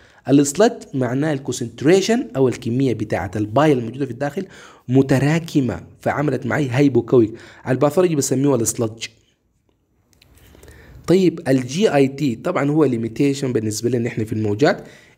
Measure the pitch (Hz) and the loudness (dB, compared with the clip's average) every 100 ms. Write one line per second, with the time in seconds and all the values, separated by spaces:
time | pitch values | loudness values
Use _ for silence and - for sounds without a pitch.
0 | _ _ - 143 143 - 233 240 - 139 | _ _ 2 2 4 2 2 0 -8 -4
1 | 123 131 156 139 135 120 123 - 131 190 | -2 -2 -2 -4 -6 -8 -8 -2 4 4
2 | 190 233 - - 131 - 117 123 135 110 | 4 -2 -2 0 0 0 -4 -2 0 -2
3 | 107 101 92 107 107 123 156 127 113 123 | -4 -4 -4 -4 -2 2 4 2 -2 -8
4 | 131 120 143 190 190 - - - - 127 | -8 -6 -8 -8 -10 -14 -20 -14 0 2
5 | 135 131 139 165 165 151 123 87 - - | 4 2 2 0 -2 -2 -2 -4 -12 -8
6 | 120 107 147 127 113 113 135 123 143 120 | -4 -2 -2 -4 -2 -2 0 2 2 2
7 | 113 131 107 - - - - 127 143 165 | 2 4 4 -2 -20 -12 -4 0 0 2
8 | 180 147 131 131 143 127 113 - 113 110 | 0 0 -2 0 0 0 -2 -4 -6 -6
9 | - _ _ _ _ _ _ _ _ _ | -16 _ _ _ _ _ _ _ _ _
10 | _ _ _ _ _ - - - - - | _ _ _ _ _ -20 -20 -20 -20 -8
11 | - 190 180 - - 131 120 151 214 143 | 0 4 4 0 0 0 0 0 2 4
12 | 135 135 147 110 175 143 143 151 139 117 | 2 0 -4 -4 -4 -2 0 2 2 0
13 | 113 113 143 139 135 120 110 104 117 123 | -4 0 0 0 -2 -2 -2 -4 -2 -2
14 | 117 120 107 110 107 107 151 - - - | -2 -4 -2 0 0 2 0 0 -8 -20
15 | _ | _